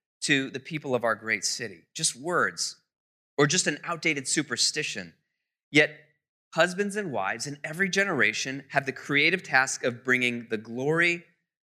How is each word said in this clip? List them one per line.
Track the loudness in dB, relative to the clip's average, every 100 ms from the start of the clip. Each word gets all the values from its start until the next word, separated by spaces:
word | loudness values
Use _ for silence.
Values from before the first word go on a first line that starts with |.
| _ _
to | 2 2 2
the | -6
people | -8 -8 -2
of | 0
our | 0
great | -2 0 -2
city. | -2 -4 -8 -12 _
Just | -4 -2 -2
words, | -2 0 0 0 -6 -8 _ _ _ _ _ 2
or | 4
just | 4 0
an | -2
outdated | -6 -2 0 -2 0
superstition. | -2 -2 0 0 0 -4 -6 -10 -16 _ _ _ _ _
Yet | 4 4 0 _ _ _ _ _
husbands | 0 2 0 -4 -4
and | -4
wives | -4 -4 -4 -8
in | -8
every | -10 -2 0
generation | 2 2 4 2 2 -4 -8 -2
have | 0 0
the |
creative | -4 0 2 4 2
task | 2 2 2 0
of | -2 -2
bringing | 0 2 2 -2 -4
the | -6
glory, | -6 -4 0 2 2 0 -8 _ _ _